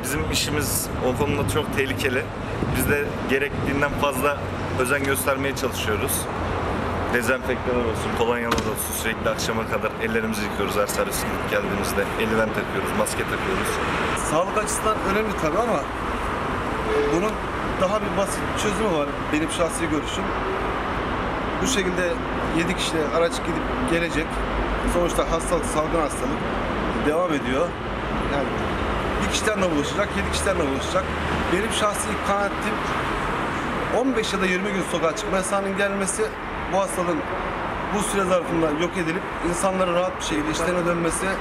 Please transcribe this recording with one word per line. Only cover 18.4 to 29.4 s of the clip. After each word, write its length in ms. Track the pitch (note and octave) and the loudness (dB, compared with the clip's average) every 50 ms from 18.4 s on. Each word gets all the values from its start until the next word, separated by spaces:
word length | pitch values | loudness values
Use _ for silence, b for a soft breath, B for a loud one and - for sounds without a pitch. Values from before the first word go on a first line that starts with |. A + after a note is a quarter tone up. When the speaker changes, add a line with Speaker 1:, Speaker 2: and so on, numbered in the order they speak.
| - - - - - | -2 -2 -2 0 0
Speaker 2:
çözümü 340 | G#3+ G3 F#3 A3 G#3+ E3+ D3+ | 0 0 2 2 2 2 2
var 80 | C#3+ C#3+ C#3 - - - D3+ | 2 0 -2 -4 -2 0 0
benim 160 | D3+ D#3+ D3+ | 0 2 0
şahsi 300 | - - F3 D#3+ - - E3 D#3 | 0 0 0 0 0 -2 0 0
görüşüm. 340 | D3+ D3+ A#2+ - - - F#3+ - - - - - F#2+ F#2+ - - - - - - - - - - - - - - - - - - - - | 0 0 0 0 -2 -2 -2 -2 -2 -2 -2 -2 -2 -2 -2 -2 -2 -2 -2 -2 -2 -2 -2 -2 -2 -2 -2 -2 -2 -2 -2 -2 -2 0
Bu 60 | F3+ F#3 | 0 2
şekilde 460 | - G3+ F#3+ F3+ F3 F3 F#3 F3 E3+ - - - - - - - - D#3+ | 2 2 2 0 0 0 0 0 0 -2 -2 -4 -2 -2 -2 0 0 0
yedi 200 | F3 F3 F#3 - | 0 0 0 0
kişiyle 240 | - - - E3 D3+ C#3 - E3 | -2 0 0 0 0 2 2 2
araç 140 | E3+ E3+ | 2 2
gidip 340 | - - - - E3 D#3 D#3 - - - B2+ B2+ | 2 -2 -2 -2 -2 -2 0 -2 -2 0 0 2
gelecek. 360 | E3 E3+ E3+ E3+ - - D#3+ - - - - - - - - - - - - - - | 2 2 2 2 0 0 -2 0 -2 -2 -2 -2 0 0 0 0 0 0 0 2 2
Sonuçta 380 | F3 F3 E3 - - D3+ C#3 | 2 2 2 2 2 2 2
hastalık, 340 | D#3+ E3 D#3+ - F3+ E3 - | 2 0 0 0 0 0 0
salgın 360 | - - D#3 D3+ D#3+ E3+ E3 | 0 0 0 0 2 2 0
hastalık 380 | D#3 C#3 - - B2+ C3 C#3+ - - - - - - - - - - - - - - C#3+ | 0 0 0 -2 -2 -2 -2 -2 -2 -2 -2 -2 -2 -2 -2 -2 -2 -2 0 0 2 2
devam 260 | D3+ E3 F3+ F3+ D#3 | 2 4 2 2 2
ediyor. 340 | C#3 A2+ B2 B2+ C3+ E3+ F3 - - - - - - - - - - - - C3+ | 0 0 0 2 2 2 0 -2 -6 -6 -6 -4 -4 -4 -2 -2 -2 -2 0 0
Yani 140 | C#3+ C3+ A#2+ - - - - - - - - - - - - - - - | 0 0 0 -2 -2 -2 -2 -2 -2 -2 -2 -2 -2 -2 -2 0 0 0
bir 80 | - | 0
kişiden 300 | - - | 0 2